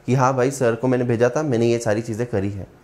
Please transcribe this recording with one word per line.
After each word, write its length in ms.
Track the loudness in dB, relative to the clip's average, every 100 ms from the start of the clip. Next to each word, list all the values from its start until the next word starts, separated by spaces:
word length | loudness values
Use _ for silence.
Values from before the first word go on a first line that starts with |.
| -2
कि 100 | 2
हाँ 200 | 2 2
भाई, 160 | 0
सर 240 | 0 0 0
को 120 | 0
मैंने 160 | 0
भेजा 260 | 0 2 2
था, 140 | 0
मैंने 220 | -2 2 2
ये 140 | 2
सारी 220 | 0 -2
चीज़ें 260 | -2 -6 -2
करी 220 | -2 -2
है, 180 | -6 -12 -18